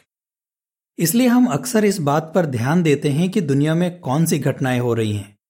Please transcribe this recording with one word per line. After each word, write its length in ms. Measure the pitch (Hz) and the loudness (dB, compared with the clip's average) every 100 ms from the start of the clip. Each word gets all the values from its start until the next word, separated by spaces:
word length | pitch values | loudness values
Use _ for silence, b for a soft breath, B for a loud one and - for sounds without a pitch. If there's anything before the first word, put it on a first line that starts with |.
| _ _ _ _ _ _ _ _ _ - | _ _ _ _ _ _ _ _ _ -4
इसलिए 280 | 160 233 254 | -2 2 4
हम 200 | 247 240 | 4 2
अक्सर 380 | 139 - 220 | 0 -2 0
इस 140 | 208 190 | 0 0
बात 340 | 143 151 160 | 0 -2 0
पर 120 | 190 160 | -2 -2
ध्यान 360 | 123 127 175 | -2 0 2
देते 260 | 160 139 147 | 2 0 0
हैं 220 | 139 180 | 0 0
कि 100 | 214 | -2
दुनिया 340 | 143 139 151 | 0 0 2
में 260 | 165 175 175 | 0 -2 -4
कौन 260 | 139 147 165 | -4 0 0
सी 120 | 160 | 0
घटनाएं 420 | 139 131 131 123 | -2 -2 -2 0
हो 140 | 120 | 0
रही 180 | 113 110 | 0 -2
हैं। 260 | 104 101 _ | -4 -8 _